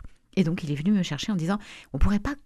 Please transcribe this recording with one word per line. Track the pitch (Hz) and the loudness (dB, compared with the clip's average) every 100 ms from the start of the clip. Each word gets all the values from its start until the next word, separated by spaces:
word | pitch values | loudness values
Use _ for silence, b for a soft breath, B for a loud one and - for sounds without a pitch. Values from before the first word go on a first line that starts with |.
| - - _ 190 | -16 -20 _ 0
Et | |
donc, | 165 185 | 0 0
il | 147 | -2
est | 143 | -2
venu | 175 | 2
me | 202 | 2
chercher | 170 143 - | 0 -4 -4
en | 190 | -2
disant, | 165 208 B B B | -2 -4 B B B
on | 139 | 2
pourrait | 190 208 | 4 4
pas | 240 285 | -2 -6